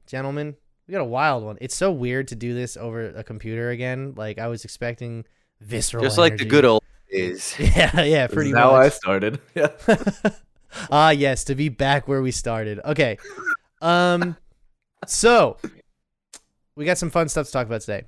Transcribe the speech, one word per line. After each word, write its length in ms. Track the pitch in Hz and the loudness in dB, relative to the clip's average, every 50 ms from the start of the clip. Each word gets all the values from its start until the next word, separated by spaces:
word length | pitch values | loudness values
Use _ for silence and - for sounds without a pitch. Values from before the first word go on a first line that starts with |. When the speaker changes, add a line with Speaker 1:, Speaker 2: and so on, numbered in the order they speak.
| _ | _
Speaker 1:
gentlemen. 480 | - - 131 135 139 139 147 147 151 143 _ _ _ _ _ _ | -12 -10 -8 -8 -6 -6 -8 -8 -10 -12 _ _ _ _ _ _
We 40 | - | -8
got 100 | 185 196 | -6 -6
a 40 | 139 | -6
wild 380 | 117 120 127 151 156 135 120 110 | -4 -2 0 0 0 0 -2 -6
one. 160 | 107 104 - | -10 -12 -12
It's 140 | 120 - - | -12 -10 -6
so 160 | - 180 196 | -2 -2 -2
weird 380 | 175 135 123 123 127 135 131 - | -2 -2 -4 -4 -4 -4 -6 -8
to 60 | 123 | -10
do 200 | 107 117 120 120 | -10 -8 -8 -6
this 220 | 123 123 120 - | -6 -8 -10 -10
over 320 | - 113 117 113 117 113 101 | -12 -12 -10 -10 -10 -10 -10
a 140 | - 113 110 | -12 -14 -14
computer 460 | - 110 104 - 110 113 117 120 120 | -14 -14 -12 -10 -10 -8 -6 -6 -6
again. 460 | 123 117 127 127 127 131 135 143 131 | -6 -6 -6 -6 -6 -8 -10 -12 -12
Like, 220 | - 107 107 104 110 | -10 -10 -10 -10 -8
I 80 | 113 | -8
was 180 | 117 117 113 - | -8 -8 -10 -12
expecting 580 | 107 - - 120 120 120 - 123 117 117 113 110 _ _ _ _ _ _ _ | -16 -14 -10 -8 -8 -8 -8 -10 -12 -12 -12 -14 _ _ _ _ _ _ _
visceral 420 | 110 101 120 110 107 - - 117 120 | -14 -8 -6 -4 -4 -4 -4 -2 -2
Speaker 2:
Just 140 | 139 - | 0 4
like 140 | 170 170 165 | 4 4 4
the 140 | 110 104 127 | 4 0 0
Speaker 1:
energy. 40 | 110 | 4
Speaker 2:
good 160 | 131 147 131 | 6 6 8
old 180 | 120 113 107 _ _ _ _ _ - | 8 6 4 _ _ _ _ _ -6
days. 420 | 95 98 90 90 90 95 - - - | -4 -4 -4 -4 -6 -8 -10 -10 -6
Speaker 1:
<laughs> 40 | - | 2
Yeah, 420 | - - - 180 170 - - 175 | 4 4 6 6 4 4 4 2
yeah, 240 | 156 147 160 143 127 | 2 4 4 2 2
Speaker 3:
This 80 | 120 - | 0 0
Speaker 1:
pretty 160 | 156 151 139 | -2 0 2
Speaker 3:
is 80 | 135 | 4
how 160 | 117 120 131 135 | 6 6 8 8
I 120 | 131 131 | 8 8
Speaker 1:
much. 80 | 139 - | 6 4
Speaker 3:
started. 460 | - - 92 98 95 101 107 135 143 _ | 0 -2 -2 0 0 0 -2 -4 -6 _
<laughs> 60 | _ - | _ -4
Yeah. 140 | 175 147 151 - - - | -2 -2 -2 -2 -2 0
Speaker 1:
<laughs> 460 | - 214 - - 208 - - - 208 - - _ _ _ _ _ _ - - 185 - | 2 2 2 2 -4 -4 -2 -4 -4 -4 -6 _ _ _ _ _ _ -16 -14 -6 0
Ah, 220 | 139 147 156 160 | 2 4 6 6
yes, 320 | 151 143 139 135 131 - - | 4 4 2 0 0 -2 -4
to 100 | - 135 | -6 -4
be 160 | 131 151 151 | -2 -2 -4
back 380 | 117 - 139 135 139 143 - | -2 -2 0 0 0 0 0
where 160 | - 139 135 131 | -2 -2 -2 -2
we 80 | 131 | -2
started. 480 | 117 - - 120 113 110 110 107 104 101 - | -4 -4 -6 -6 -6 -4 -6 -6 -8 -8 -6
Okay. 360 | 151 151 135 143 120 104 - - - - - - - - - _ _ _ - 160 | -4 0 0 0 0 -2 -6 -12 -20 -16 -10 -6 -6 -6 -6 _ _ _ -4 0
Um, 520 | 165 175 175 180 180 175 175 175 180 160 _ _ _ _ _ _ _ _ _ _ _ _ - - | 0 2 2 2 2 2 0 -2 -4 -8 _ _ _ _ _ _ _ _ _ _ _ _ -18 -10
so 520 | - - - - 233 240 226 165 117 95 - - - _ _ _ _ _ _ _ _ _ _ _ _ - - _ _ _ _ _ _ - | -8 -4 2 4 6 6 6 4 4 0 -6 -16 -18 _ _ _ _ _ _ _ _ _ _ _ _ -20 -20 _ _ _ _ _ _ -12
we 60 | 147 147 | -6 -2
got 140 | 170 180 | -2 -2
some 120 | - 175 160 | -2 -2 -2
fun 200 | - 175 165 143 | 0 0 0 0
stuff 160 | - 160 143 | -2 -4 -4
to 60 | - - | -4 -4
talk 120 | 131 123 | -4 -4
about 120 | 110 117 107 | -4 -6 -8
today. 240 | - - 104 101 113 | -6 -8 -10 -10 -10